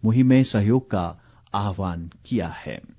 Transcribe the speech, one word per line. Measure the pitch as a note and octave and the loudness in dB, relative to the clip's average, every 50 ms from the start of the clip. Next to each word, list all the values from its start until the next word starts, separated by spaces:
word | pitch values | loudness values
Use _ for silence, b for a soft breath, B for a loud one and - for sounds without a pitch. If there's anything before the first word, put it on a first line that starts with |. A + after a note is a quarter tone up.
| - | -2
मुहिम | A2 A2+ B2+ C3 | 0 2 4 4
में | B2+ C3 C3 C3 | 6 6 4 4
सहयोग | B2+ - A2 G2+ G#2 A#2+ C3 C3 - | 2 2 0 2 2 2 0 0 -2
का | - F#2+ F2 E2 D#2+ b b b b b b b - | -4 -4 -4 -4 -8 b b b b b b b -6
आह्वान | G2+ G2+ G2+ F#2 G2 G2 F#2 E2+ E2+ E2 E2+ - _ - | -4 -4 -4 -4 -4 -6 -6 -6 -8 -10 -14 -16 _ -10
किया | - B2+ A2 E2+ E2 | -6 -4 -4 -4 -4
है। | D#2 - - - A1 G1+ - G1+ - | -8 -12 -12 -14 -14 -14 -16 -20 -20